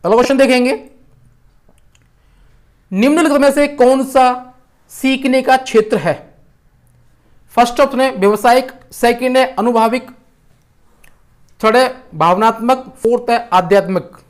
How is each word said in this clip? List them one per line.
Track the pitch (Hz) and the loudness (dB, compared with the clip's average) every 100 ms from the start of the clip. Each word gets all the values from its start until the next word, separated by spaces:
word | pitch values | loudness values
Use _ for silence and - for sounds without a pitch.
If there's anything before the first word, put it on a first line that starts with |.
अगला | 170 226 | 0 0
क्वेश्चन | 240 269 | 2 2
देखेंगे, | 269 254 247 277 - - _ _ _ _ _ _ _ _ _ _ _ _ _ _ _ _ _ _ _ | 2 2 0 -4 -10 -20 _ _ _ _ _ _ _ _ _ _ _ _ _ _ _ _ _ _ _
निम्नलिखित | 190 247 311 320 285 | -2 0 2 0 2
में | 277 | 2
से | 277 285 | 2 -2
कौन | 285 247 269 | 2 2 2
सा | 262 262 254 247 - - _ _ _ | 0 2 2 0 -10 -20 _ _ _
सीखने | - 262 262 269 262 | -6 -4 -2 0 0
का | 254 262 | 2 0
क्षेत्र | 262 220 214 214 | 2 0 0 -2
है? | 156 143 - _ _ _ _ _ _ _ _ _ _ _ _ | -2 -6 -8 _ _ _ _ _ _ _ _ _ _ _ _
फर्स्ट | - 240 240 | 0 0 0
ऑप्शन | 277 240 | -2 0
है, | 262 196 | -4 0
व्यवसायिक। | 196 208 240 247 262 - - | -2 0 2 0 -2 -14 -20
सेकंड | - 240 240 254 254 | -4 -2 0 -2 0
है, | 254 | -2
अनुभाविक। | 262 226 233 226 247 254 - _ _ _ _ _ _ _ _ _ _ _ _ _ _ | -2 -2 0 0 -2 -10 -20 _ _ _ _ _ _ _ _ _ _ _ _ _ _
थर्ड | 220 233 | 0 2
है, | 254 254 - | 0 -4 -18
भावनात्मक। | 160 160 185 220 233 240 262 262 - | -2 0 2 0 0 -2 -2 -4 -6
फोर्थ | 226 240 - | -2 -2 -2
है, | - - | -4 0
आध्यात्मिक। | 180 175 202 175 185 - - | -2 2 0 2 -6 -6 -20